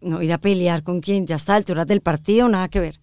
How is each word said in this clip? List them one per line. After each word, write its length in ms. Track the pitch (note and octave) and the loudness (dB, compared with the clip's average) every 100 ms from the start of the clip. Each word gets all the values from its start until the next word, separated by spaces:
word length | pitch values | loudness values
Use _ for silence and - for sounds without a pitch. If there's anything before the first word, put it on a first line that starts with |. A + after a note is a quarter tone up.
no 220 | F3 E3 | -6 -4
ir 100 | E3 | -2
a 60 | E3+ | -2
pelear 440 | G3+ F#3+ F3 E3+ | 0 0 0 -2
con 160 | D#3 F3+ | -2 -4
quien 260 | F#3+ G3 E3+ | -2 -2 -2
ya 80 | D#3 | -4
está 180 | F3 | 0
a 20 | G#3 | 0
alturas 300 | G3+ E3 E3 | 2 -2 0
del 120 | G3+ | 0
partido, 480 | F3 D#3 F3 A3 B3 | 0 -2 2 4 4
nada 200 | F#3+ F#3 | 2 0
que 100 | E3 | -2
ver. 200 | D#3+ - | -4 -8